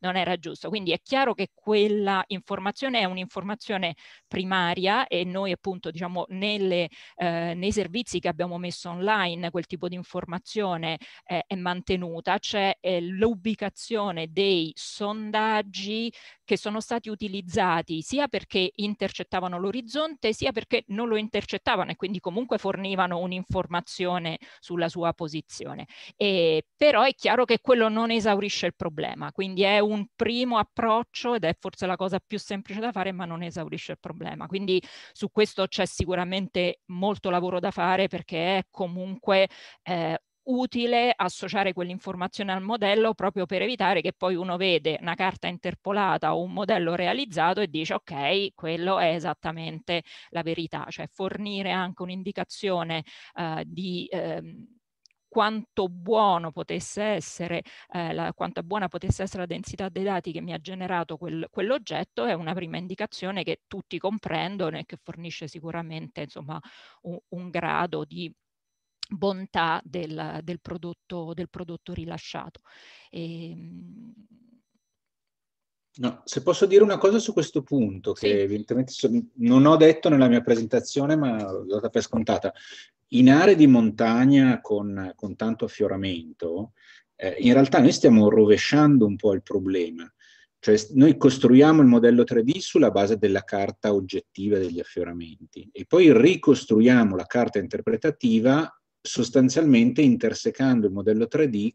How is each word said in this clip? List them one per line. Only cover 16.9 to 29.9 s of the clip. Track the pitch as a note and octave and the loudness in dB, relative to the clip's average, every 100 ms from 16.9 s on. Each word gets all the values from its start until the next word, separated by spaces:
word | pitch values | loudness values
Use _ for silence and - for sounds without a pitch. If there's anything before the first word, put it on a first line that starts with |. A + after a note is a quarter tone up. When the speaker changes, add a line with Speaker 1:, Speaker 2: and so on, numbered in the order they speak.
| A#3 A3 | -8 -8
Speaker 1:
utilizzati | G#3+ G#3+ G3 F3+ G3 F3+ E3 E3 D#3+ | -10 -8 -8 -4 0 2 0 -2 -8
sia | - C4+ C#4+ | -6 -4 -2
perché | G3 - G3+ F#3 | -4 -4 -2 -2
intercettavano | - G#3 G#3 G3 - - F#3 F3+ F3 | -4 -6 -4 -6 -8 -8 -6 -6 -6
l'orizzonte, | G3 B3+ A3+ C#4 D#4+ D4 A3 | -6 -6 -8 -6 -6 -4 -4
sia | A3 C4 | -2 -4
perché | G#3+ - A#3+ - | -4 -4 -4 -4
non | G3+ A#3 | -6 -2
lo | G#3+ | -4
intercettavano | G#3+ G#3 - G3+ - G#3+ F3 | -2 -6 -6 -6 -2 -2 -4
e | E3 | -6
quindi | F#3+ F3+ | -8 -8
comunque | F3+ F3 B3+ G#3+ | -8 -8 -4 -4
fornivano | G3 F#3 F#3+ F#3+ F3+ F3 | -4 -6 -6 -4 -4 -4
un'informazione | F3+ F3+ - F#3 E3 F3 - - F3+ F3+ E3 D#3+ - - | -6 -8 -6 -6 -4 -6 -8 -6 -4 -4 -6 -10 -14 -20
sulla | - F3 E3 | -10 -4 -4
sua | F3 E3+ | -2 -4
posizione. | - D#3+ D#3 - - - D3 D3+ - - - | -4 -8 -10 -12 -14 -14 -14 -16 -20 -14 -4
E, | G#3 F#3+ E3 D#3 - | 0 2 2 0 -4
però | - D4 A3+ | 2 4 4
è | C4+ | 2
chiaro | - - - | 2 0 2
che | A#3+ A3+ | 2 2
quello | - B3 A3 | 2 4 2
non | A3 A3+ | 0 -2
esaurisce | A3+ G#3+ G3+ G3+ - | 0 0 0 -2 -4
il | F3+ | -6
problema, | - E3+ D3+ B2 B2 D3 | -4 -8 -6 -8 -8 -10
quindi | - F#3+ F#3 | -8 -6 0
è | G3 G#3 | 2 2
un | G#3 | 2